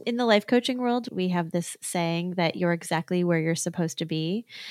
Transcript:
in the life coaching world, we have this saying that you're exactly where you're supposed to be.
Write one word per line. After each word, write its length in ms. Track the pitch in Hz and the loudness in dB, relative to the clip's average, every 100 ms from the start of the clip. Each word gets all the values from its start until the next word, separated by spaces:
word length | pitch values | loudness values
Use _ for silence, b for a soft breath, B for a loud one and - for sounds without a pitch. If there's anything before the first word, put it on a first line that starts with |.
in 120 | - 240 | -4 0
the 100 | 233 | 4
life 220 | 208 - | 4 6
coaching 300 | 247 247 247 | 2 2 -2
world, 300 | 247 240 233 | 0 0 -2
we 160 | 185 185 | -2 0
have 240 | 180 165 | 0 0
this 240 | 175 170 - | -2 -4 -8
saying 520 | - 180 170 170 175 | -6 -2 0 0 -2
that 220 | 180 165 170 | 0 0 2
you're 160 | 175 | 0
exactly 500 | 170 - 165 - 180 | 0 0 -2 0 0
where 160 | 175 165 | 2 2
you're 160 | 160 | 2
supposed 440 | 165 175 170 165 - | 0 -2 -2 -2 -2
to 60 | |
be. 420 | 165 156 160 208 - B B | -4 -4 -2 -4 -6 B B